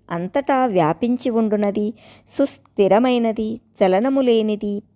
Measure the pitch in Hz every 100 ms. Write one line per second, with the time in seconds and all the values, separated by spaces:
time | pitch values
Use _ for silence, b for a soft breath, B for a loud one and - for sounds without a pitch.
0 | - 170 185 277 277 262 254 180 156 165
1 | 240 247 262 226 220 208 202 208 208 -
2 | B B B - 277 - _ - 190 202
3 | 254 247 226 220 220 240 _ - 190 185
4 | 254 269 247 226 214 208 208 202 -